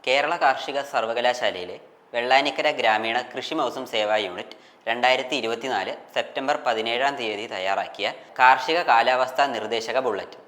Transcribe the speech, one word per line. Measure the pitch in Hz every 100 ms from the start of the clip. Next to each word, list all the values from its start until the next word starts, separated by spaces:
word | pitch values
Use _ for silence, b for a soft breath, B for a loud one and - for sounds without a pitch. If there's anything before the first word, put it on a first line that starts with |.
കേരള | - 135 147 170
കാർഷിക | 156 131 - 139 135
സർവകലാശാലയിലെ | 131 113 117 120 123 113 92 90 92 - _ _
വെള്ളാനിക്കര | 120 123 135 143 143 151 139
ഗ്രാമീണ | 117 110 113 117 127
കൃഷി | 131 127 160
മൗസം | 131 113 127
സേവാ | 113 104 107
യൂണിറ്റ് | 101 90 101 - B B -
രണ്ടായിരത്തി | 117 123 131 135 143
ഇരുപത്തിനാല് | 113 117 131 113 95 147 -
സെപ്റ്റംബർ | - 117 - 135 147
പതിനേഴാം | 123 113 113 117 139 139
തീയതി | 117 104 110
തയ്യാറാക്കിയ | 104 92 98 92 - 101 - B -
കാർഷിക | 127 131 - 165 170
കാലാവസ്ഥാ | 117 117 127 127 - 143
നിർദ്ദേശക | 117 104 113 110 120 127
ബുള്ളറ്റിൻ. | 101 87 -